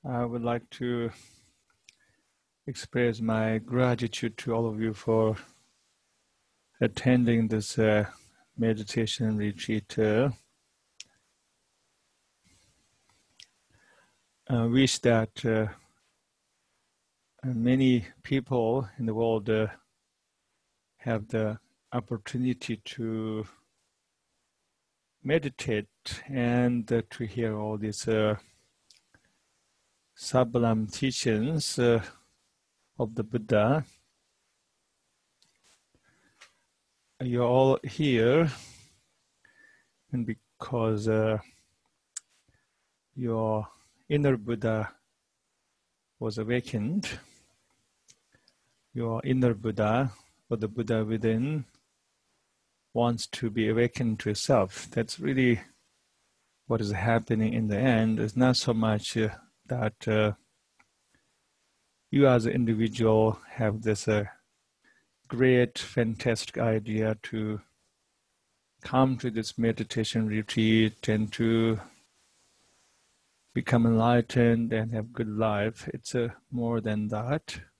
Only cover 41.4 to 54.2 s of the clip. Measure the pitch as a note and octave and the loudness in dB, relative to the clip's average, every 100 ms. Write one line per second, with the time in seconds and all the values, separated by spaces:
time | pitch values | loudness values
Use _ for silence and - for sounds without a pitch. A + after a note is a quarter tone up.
41.4 | - _ _ _ _ _ _ - _ _ | -4 _ _ _ _ _ _ -18 _ _
42.4 | _ _ _ _ _ _ _ - B2 A2+ | _ _ _ _ _ _ _ -8 -4 -2
43.4 | A2 G#2+ G#2+ _ _ _ _ D3 C#3+ B2+ | 0 -2 -4 _ _ _ _ 0 2 0
44.4 | G#2 A#2 A2+ A2 A2 - _ _ _ _ | -2 -4 0 -2 -4 -10 _ _ _ _
45.4 | _ _ _ _ _ _ _ _ A#2 G#2+ | _ _ _ _ _ _ _ _ -8 -6
46.4 | G#2+ B2 - A2+ G#2+ F#3+ - - - _ | -2 -4 -2 -4 -2 -4 -6 -10 -16 _
47.4 | _ _ _ _ _ _ _ _ _ _ | _ _ _ _ _ _ _ _ _ _
48.4 | _ _ _ _ _ A#2+ A#2 A2+ C#3 C3 | _ _ _ _ _ -6 -4 -4 -2 2
49.4 | B2 G#2+ A2 G#2 G#2+ A2+ C3 - _ _ | 2 0 -4 0 2 2 0 -6 _ _
50.4 | _ A2+ G#2 A2+ A2 A2+ G#2+ A2 A2+ A2+ | _ -4 -4 -4 -2 -2 0 -2 0 0
51.4 | C3 D#3 B2 _ _ _ _ _ _ _ | -2 -4 -8 _ _ _ _ _ _ _
52.4 | _ _ _ _ _ A#2 A#2+ A#2 - - | _ _ _ _ _ 0 0 0 -8 -6
53.4 | A#2 G#2+ A2 A2+ A#2+ - A#2+ G#2+ | -4 0 0 2 0 0 -4 -2